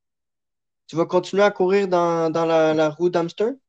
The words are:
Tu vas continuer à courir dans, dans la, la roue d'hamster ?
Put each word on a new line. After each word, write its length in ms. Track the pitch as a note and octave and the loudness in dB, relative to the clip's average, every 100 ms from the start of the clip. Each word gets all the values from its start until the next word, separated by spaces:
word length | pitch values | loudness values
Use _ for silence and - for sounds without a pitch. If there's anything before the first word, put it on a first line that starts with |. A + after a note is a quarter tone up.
| _ _ _ _ _ _ _ _ - | _ _ _ _ _ _ _ _ -8
Tu 80 | D#3 | -4
vas 100 | E3+ | 0
continuer 380 | F3+ F3+ F#3+ | 0 0 2
à 80 | G3+ | 2
courir 340 | G3+ F3+ G3+ G3 | 2 0 0 2
dans, 440 | F3 E3+ E3+ E3 | 0 0 0 -2
dans 140 | D#3+ E3 | -2 0
la, 280 | E3 D#3+ | 2 2
la 160 | D#3 D#3 | 2 0
roue 200 | D3+ F3 | 0 -2
d'hamster ? 420 | F3 E3+ - A3 C4+ | -2 -4 -4 -4 -6